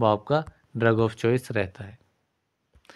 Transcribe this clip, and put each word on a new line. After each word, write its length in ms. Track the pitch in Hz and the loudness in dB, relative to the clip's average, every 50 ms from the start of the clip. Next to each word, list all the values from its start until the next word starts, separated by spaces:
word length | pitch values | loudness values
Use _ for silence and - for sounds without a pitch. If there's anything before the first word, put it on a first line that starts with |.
वो 60 | 117 | 2
आपका 380 | 107 107 104 - - 143 156 156 - - _ _ _ - | 2 2 2 0 -2 -2 -2 -2 -4 -12 _ _ _ -4
drug 220 | 120 113 117 113 110 | 0 2 2 4 2
of 180 | 113 110 113 | 2 0 -2
choice 360 | - - 113 120 127 127 - 117 | -2 -2 0 0 -2 -2 -4 -6
रहता 320 | 113 98 92 - - - | -6 -6 -6 -8 -14 -16
है। 140 | 101 113 - _ _ _ _ _ _ _ _ _ _ _ _ _ _ _ _ _ _ - | -16 -18 -20 _ _ _ _ _ _ _ _ _ _ _ _ _ _ _ _ _ _ -20